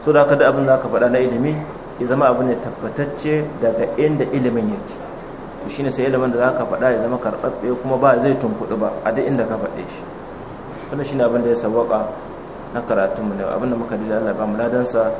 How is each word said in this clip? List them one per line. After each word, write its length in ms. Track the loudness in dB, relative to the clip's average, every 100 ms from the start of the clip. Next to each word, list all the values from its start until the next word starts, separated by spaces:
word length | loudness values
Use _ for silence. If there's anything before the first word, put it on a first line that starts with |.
So 80 | 6
da 120 | 6
haka, 120 | 6 6
duk 120 | 6
abin 180 | 4 4
da 100 | 4
aka 80 | 4
faɗa 240 | 2 4
na 80 | 4
ilimi, 360 | 2 2 0 -2 -6 -10 -14 -6
ya 80 | -2
zama 220 | 4 4
abu 120 | 4
ne 120 | 2 0
tabbatacce 880 | -4 -8 -8 -4 -4 -4 -2 0 -2 0
daga 260 | 0 2 -2 2
inda 240 | 2 2 0
ilimin 400 | 2 2 2 0
yake. 240 | -2 -8 -12 -12 -14 -14 -14 -14 -12
To, 60 | -10
shine 220 | -4 -4
sai 160 | 0 0
ilimin 240 | 2 2
da 80 | 4 2
za 60 | 2
ka 60 | -2
faɗa 220 | 2 2 2
ya 40 |
zama 140 | 0 -2
karɓaɓɓe, 560 | -2 -2 -4 -2 -2 -2
kuma 160 | 0 4
ba 180 | 4 6
zai 140 | 4 2
tunkuɗu 400 | 0 -4 -4 -2
ba 120 | -2 -2
a 80 | -2
duk 140 | 0 0
inda 160 | 0 0
ka 120 | -2
faɗe 240 | -4 -6 -10
shi. 160 | -12 -14 -14 -14 -14 -14 -14 -14 -14 -8
Wannan 120 | -6 -4
shine 160 | 2
abin 220 | 2 4
da 60 | 2
ya 40 | 2
sawwaƙa 440 | 2 0 2 0 0 -6 -12 -14 -14 -14 -8
na 60 | -8
karatunmu 540 | 0 2 2 0 -4 -4
ne. 80 |
Abin 260 | -4 -2 -2
da 60 | -2
muka 220 | -2 -4
ji, 100 | -2
Allah 200 | -2 -2
ya 20 |
ba 120 | -2 -2
mu 80 | 0
ladansa 540 | 0 0 0 2 0 0